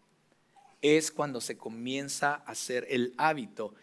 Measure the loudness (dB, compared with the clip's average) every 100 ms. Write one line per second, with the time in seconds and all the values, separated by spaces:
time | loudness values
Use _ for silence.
0 | _ _ _ _ _ _ -20 _ 6 6
1 | 4 -2 -4 -4 -8 -8 -10 -8 -4 -4
2 | -4 0 0 0 -6 -8 -4 -4 0 0
3 | 0 2 2 2 -4 -8 -10 -10